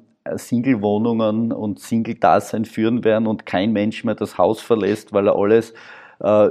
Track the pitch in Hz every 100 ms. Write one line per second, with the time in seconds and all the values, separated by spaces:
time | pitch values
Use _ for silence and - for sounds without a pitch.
0 | _ _ - - - 120 117 120 104 104
1 | 117 113 110 107 117 - 107 95 - 113
2 | 113 113 92 90 - 107 113 - 110 120
3 | 110 107 113 107 - 92 104 107 107 -
4 | 113 - 101 - 90 110 - 117 98 107
5 | - 104 101 - 101 113 110 - - -
6 | - - - 104 104